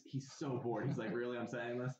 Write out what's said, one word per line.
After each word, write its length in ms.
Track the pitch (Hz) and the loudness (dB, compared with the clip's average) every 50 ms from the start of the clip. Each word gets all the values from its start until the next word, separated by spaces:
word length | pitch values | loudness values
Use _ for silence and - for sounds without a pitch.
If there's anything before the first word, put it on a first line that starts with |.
| _ | _
he's 260 | - - 135 - - - | -4 -4 -4 -4 -4 -8
so 200 | - 160 143 127 | -4 -2 0 0
bored. 300 | 117 113 120 113 107 - | 2 2 2 2 2 2
He's 100 | 135 135 | 2 2
like, 160 | 120 113 107 - | 2 0 0 2
Really? 240 | 120 120 123 123 | 2 2 2 0
I'm 100 | 120 120 | 0 -2
saying 320 | - 123 123 120 120 120 123 | -2 -2 -2 -2 0 0 0
this? 140 | 127 135 135 | 0 -2 -2